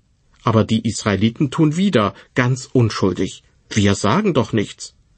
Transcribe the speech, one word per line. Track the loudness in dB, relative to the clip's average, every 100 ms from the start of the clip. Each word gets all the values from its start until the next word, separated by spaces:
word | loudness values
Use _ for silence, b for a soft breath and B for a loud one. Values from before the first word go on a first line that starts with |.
| _ _ _ _
Aber | 0 2
die | 2 0 -2
Israeliten | -4 -2 0 0 0 -2
tun | 0 0 2
wieder | 0 2 0 B B
ganz | -2 0 -2 -2
unschuldig: | 0 0 2 -2 0 -4 -6 _ _ _
"Wir | 0 2
sagen | 2 0 0 0
doch | 0 0
nichts." | -2 -4 -8 -20 -20 _